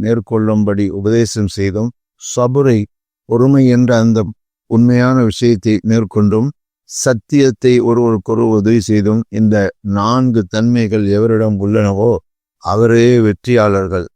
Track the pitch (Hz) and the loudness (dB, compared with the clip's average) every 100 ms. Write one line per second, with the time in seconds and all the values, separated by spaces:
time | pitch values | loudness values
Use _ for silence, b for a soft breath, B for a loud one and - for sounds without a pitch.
0 | 107 117 101 113 110 107 104 101 101 90 | -4 -4 -2 -4 0 0 0 -2 -2 -4
1 | 101 117 110 113 101 - 98 98 117 - | -2 0 0 -2 -6 -4 -4 -4 -6 -8
2 | _ _ - - 123 135 135 113 104 _ | _ _ -10 -4 -2 0 0 0 -2 _
3 | _ _ - 113 131 139 131 120 123 117 | _ _ -4 0 2 4 4 2 2 2
4 | 113 113 104 - _ _ - 117 120 123 | 2 0 -4 -8 _ _ -4 0 2 2
5 | 123 131 113 - 120 110 113 107 107 113 | 2 0 0 0 0 0 0 -2 0 -2
6 | 107 107 104 107 131 - _ _ - - | -2 0 0 0 -2 -6 _ _ -18 -6
7 | - 120 - 147 135 113 127 123 113 117 | -2 -2 -2 0 0 0 2 2 2 0
8 | 120 110 - 113 117 110 101 117 101 107 | 0 -2 -2 -2 0 0 2 0 2 0
9 | 101 110 113 101 110 107 98 - 104 101 | 0 -2 -2 -2 0 2 -2 -4 -6 -2
10 | 104 123 127 113 95 110 117 120 110 107 | 0 0 0 0 -2 -2 0 0 0 -2
11 | 101 101 113 110 110 101 101 107 104 98 | 0 0 0 0 0 -2 -2 0 0 0
12 | 117 98 _ _ _ _ 87 101 113 117 | 0 -2 _ _ _ _ -6 0 2 4
13 | 120 123 110 101 - 120 107 98 95 90 | 4 4 2 -2 -2 0 2 0 -2 -6
14 | 85 | -8